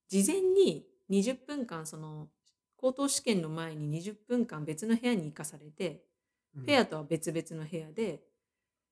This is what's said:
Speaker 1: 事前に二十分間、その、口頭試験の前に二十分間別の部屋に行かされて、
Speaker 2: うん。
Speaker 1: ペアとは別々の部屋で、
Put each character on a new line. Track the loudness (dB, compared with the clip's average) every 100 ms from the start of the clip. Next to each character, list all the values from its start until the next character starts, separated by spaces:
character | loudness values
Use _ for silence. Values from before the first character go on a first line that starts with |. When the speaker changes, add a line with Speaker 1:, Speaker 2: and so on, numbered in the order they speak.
| -2
Speaker 1:
事 | 2 4
前 | 4
に | 4 6 6 4 -6 _ 0
二 | 2
十 | 2 -2
分 | -6 -6 -6
間、 | -6 -8
そ | -10
の、 | -12 -12 -14 _ _ _ _ _
口 | -2
頭 | 0 0
試 | 0
験 | 2 2
の | 0
前 | -4 -6 -6
に | -4
二 | -4
十 | -4
分 | -10 -2 0 0
間 | -2
別 | -6 -4 0
の | 0
部 | 2
屋 | 0
に | -2
行 |
か | -6 -10
さ | -12
れ | -16
て、 | -6 -6 -6 _ _ _ _ _ -10
Speaker 2:
う |
ん。 | 2
Speaker 1:
ペ | 4
ア | 4
と | 0
は |
別 | -2 -2 0
々 | -4 -4 -8
の | -8
部 | -8
屋 | -8
で、 | -4 -4 -6 _ _ _ _ _ _ _